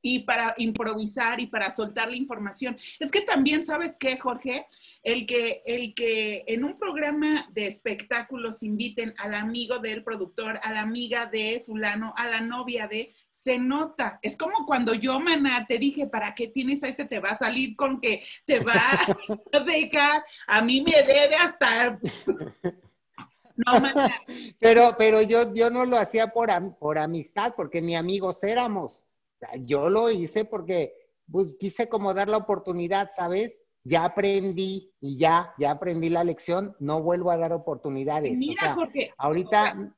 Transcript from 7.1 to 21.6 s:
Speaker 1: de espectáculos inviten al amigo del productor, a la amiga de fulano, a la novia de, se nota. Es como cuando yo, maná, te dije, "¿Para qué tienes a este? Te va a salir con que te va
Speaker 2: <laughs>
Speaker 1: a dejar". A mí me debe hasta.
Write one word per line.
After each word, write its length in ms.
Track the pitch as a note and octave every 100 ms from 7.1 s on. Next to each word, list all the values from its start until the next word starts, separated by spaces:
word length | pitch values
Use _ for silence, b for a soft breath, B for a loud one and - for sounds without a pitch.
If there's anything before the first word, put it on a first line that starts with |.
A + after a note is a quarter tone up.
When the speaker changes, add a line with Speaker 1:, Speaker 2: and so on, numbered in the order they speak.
| D4+ D4+ D4+ -
Speaker 1:
de 160 | - G3+
espectáculos 960 | G#3 A3+ G3+ - A#3+ A#3 B3+ A3+ A3
inviten 500 | G#3+ G#3 A#3+ A3+ A3+ -
al 160 | G#3
amigo 460 | G#3 G#3+ A#3+ A3+ E3
del 220 | A3 A3 A3+
productor, 520 | G#3+ F3+ - A3 G#3+
a 80 | A3
la 80 | A3
amiga 460 | G#3+ A#3+ A#3+ A#3+ A#3
de 360 | A3 G#3+ A#3 A#3
fulano, 480 | G#3+ G#3+ G#3 A3 A3+
a 120 | A#3+
la 120 | A3+
novia 480 | A3+ B3 B3 A#3 G#3+
de, 260 | G#3+ B3+ b b
se 260 | - C4 B3
nota. 600 | B3+ C#4+ D#4 - A3+ -
Es 160 | - -
como 280 | E4 A4 -
cuando 280 | C4+ A3+
yo, 260 | A3+ B3+ C4
maná, 460 | E4+ D#4+ C#4 B3 A3
te 100 | A#3+
dije, 300 | C#4 C#4+ C#4
"¿Para 260 | A3+ G#3
qué 140 | G#3 A3+
tienes 340 | C4 B3+ C#4+
a 40 | C4
este? 160 | C4
Te 160 | C#4+ A3
va 120 | F#3+
a 60 | G#3+
salir 380 | A#3 A#3+ C4 -
con 240 | C#4 C4+
que 240 | - - B B -
te 160 | C4
va 120 | G#3+
Speaker 2:
<laughs> 800 | A#3 B3 - - G3 - G#3+ -
Speaker 1:
a 80 | C#4+
dejar". 640 | E4+ D#4 - D4 C#4+ D4+ - B -
A 140 | G#3+
mí 200 | A#3 C4
me 220 | D#4+ D#4
debe 320 | C4 C#4 C#4+ D#4
hasta. 640 | F4 -